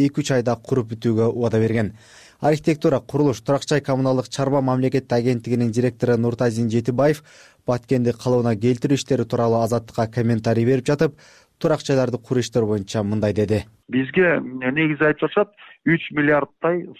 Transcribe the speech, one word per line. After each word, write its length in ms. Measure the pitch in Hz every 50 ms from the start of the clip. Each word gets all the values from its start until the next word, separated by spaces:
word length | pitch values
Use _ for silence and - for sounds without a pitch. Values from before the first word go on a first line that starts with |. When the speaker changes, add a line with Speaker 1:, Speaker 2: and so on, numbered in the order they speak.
| 139
Speaker 1:
эки-үч 240 | 139 - 151 143 - 139
айда 180 | 123 113 123 117
куруп 360 | - - - 131 127 113 110
бүтүүгө 400 | 117 113 - 117 113 110 113 117
убада 260 | - 120 120 113 101 110
берген. 380 | 110 113 110 117 107 95 - - - - - - - - - -
Архитектура, 580 | - 143 156 151 - 170 156 151 - 165 143 120
курулуш, 420 | - - - 143 147 143 117 -
турак 240 | - - 143 131 -
жай 160 | - 156 143
коммуналдык 480 | - - 135 131 131 131 131 127 120 -
чарба 320 | - - 139 131 139 143
мамлекеттик 560 | 131 127 127 131 131 131 127 135 127 - 123 120
агенттигинин 540 | 117 127 127 117 117 117 123 120 120 117
директору 460 | 107 123 123 127 123 - - 117 120 113
Нуртазин 520 | 117 120 120 - 127 120 110 113 120 113
Жетибаев 540 | 110 117 113 - 123 123 139 151 151 147 - - - - - - _ _ _
Баткенди 480 | - 123 120 - - 135 127 120 120 117
калыбына 400 | - - 123 123 123 120 120 113
келтирүү 460 | 104 110 123 127 117 - 147 143 131
иштери 260 | - - 139 117 117
тууралуу 380 | 113 131 117 120 117 113 113 117
Азаттыкка 420 | 110 120 113 113 - - - 113
комментарий 600 | 110 113 123 117 117 120 110 - 117 113 113 117
берип 200 | 120 135 127 120
жатып, 300 | - 147 143 165 147 - - - - - - _ _ _ -
турак 240 | - 165 156 143
жайларды 380 | - - 139 131 127 120 120 113
куруу 220 | - - 123 123
иштери 240 | 117 - - 123 113
боюнча 360 | 104 107 104 95 - - 110
мындай 320 | 104 101 107 107 104 104 98
деди. 300 | 107 104 95 107 101 - - _ _ _ -
Speaker 2:
Бизге, 480 | 117 127 135 131 - 185 185 170 147 139 -
негизи, 580 | 123 127 127 131 127 135 156 160 151 151 135
айтып 300 | 156 151 147 - 160 147
атышат, 240 | - 208 208 - _ _ - - - _ - 151
үч 240 | 165 165 - -
миллиардтай 760 | 147 151 147 147 151 147 135 - _ _ - 165 175 175 - - - -